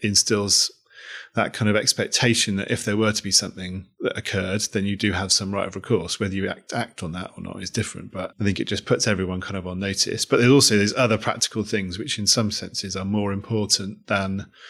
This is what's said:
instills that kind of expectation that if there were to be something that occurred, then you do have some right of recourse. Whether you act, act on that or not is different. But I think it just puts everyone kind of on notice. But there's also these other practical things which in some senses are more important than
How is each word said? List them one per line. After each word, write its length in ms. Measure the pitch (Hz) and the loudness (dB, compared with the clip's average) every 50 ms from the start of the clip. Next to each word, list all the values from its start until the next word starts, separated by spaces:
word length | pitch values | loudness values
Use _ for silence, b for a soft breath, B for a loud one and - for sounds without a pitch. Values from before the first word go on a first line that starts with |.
instills 720 | - 104 98 - - - 113 104 101 98 - - - - - _ _ B B B B B B B B B B | -2 2 2 2 2 4 2 2 2 2 2 2 2 0 -4 _ _ B B B B B B B B B B
that 180 | 120 104 - | 0 0 0
kind 180 | - - 113 104 | 0 0 2 4
of 60 | 104 | 4
expectation 800 | 107 120 - - - 104 - - - - 120 113 - - - 98 | 2 2 0 0 0 -2 -2 0 2 4 4 4 2 2 0 -2
that 140 | 98 101 - | -2 -2 -2
if 140 | 123 - - | -2 -2 -2
there 120 | 110 104 | 0 0
were 160 | 104 110 107 | 2 2 2
to 100 | 104 - | 2 0
be 80 | - 101 | -2 0
something 560 | 92 - 101 90 - 92 92 90 92 98 92 - _ - | 0 0 0 -2 -8 -10 -10 -8 -8 -10 -10 -12 _ -6
that 160 | - - - | -4 -4 -4
occurred, 440 | 110 - - - 98 92 92 95 107 - - | -4 -6 -4 -2 -2 -2 0 -2 -2 -2 -2
then 120 | - 104 95 | -2 -2 0
you 120 | 101 101 | -2 0
do 160 | 98 107 104 | 0 0 0
have 200 | 90 92 98 95 | 0 0 0 0
some 200 | - - 104 98 | 0 0 0 -2
right 140 | 98 98 95 | -2 -2 -2
of 80 | 95 - | -4 -6
recourse. 460 | 95 - - 120 95 87 90 - - | -6 -2 0 0 0 0 -2 -4 -2
Whether 140 | 104 98 92 | -2 -2 -2
you 140 | 95 95 98 | -2 -2 -4
act, 240 | - - - - | -4 -8 -10 -8
act 300 | - 120 117 - - - | -6 -6 -6 -6 -8 -10
on 100 | - 82 | -10 -8
that 200 | 85 90 90 - - | -8 -8 -10 -12 -12
or 60 | - | -12
not 200 | 90 87 - 98 | -12 -12 -10 -10
is 80 | 98 92 | -10 -6
different. 420 | - 117 107 - - - - 101 | -4 -4 -4 -4 -6 -12 -14 -12
But 220 | - 95 87 - - - | -10 -8 -10 -8 -4 -2
I 60 | 104 | 0
think 160 | 101 95 - | 0 0 0
it 60 | - - | -2 -2
just 160 | 104 95 - | -4 -2 0
puts 220 | - 127 123 - | 0 2 2 2
everyone 340 | 120 104 90 95 92 92 92 | 2 2 0 0 -2 -4 -4
kind 160 | 92 - 101 | -6 -6 -8
of 100 | 95 87 | -8 -6
on 120 | 90 90 92 | -6 -6 -4
notice. 460 | 101 98 95 - - - - - - | -4 -2 0 0 -2 -2 -2 -4 -2
But 140 | - 139 127 | 2 4 6
there's 140 | 120 123 | 8 8
also 240 | 139 143 123 - 113 | 8 8 8 8 6
these 180 | 104 101 104 120 | 6 4 4 2
other 240 | 127 131 113 110 104 | 2 4 4 4 2
practical 460 | - 123 - 113 - - - 110 101 | 0 -2 -2 -2 -2 -4 -2 -4 -4
things 340 | - - 104 95 92 87 98 | -2 -2 -2 -2 -4 -6 -6
which 200 | 110 135 - - | -6 -6 -6 -2
in 80 | 104 | 0
some 240 | 95 - 117 110 104 | 0 2 2 2 0
senses 460 | 104 - 95 92 - - - 98 92 | -2 -6 -8 -8 -8 -8 -6 -6 -6
are 80 | 98 95 | -4 -4
more 280 | 98 104 104 104 101 | -2 0 0 0 0
important 720 | 98 98 98 - 117 107 104 98 - - 101 98 110 - _ - | -2 -4 -4 -2 -2 -2 0 0 0 -2 -2 -4 -10 -10 _ -2
than 380 | 104 98 98 98 95 98 - - B B B B | -2 -2 -2 -2 -4 -6 -6 -10 B B B B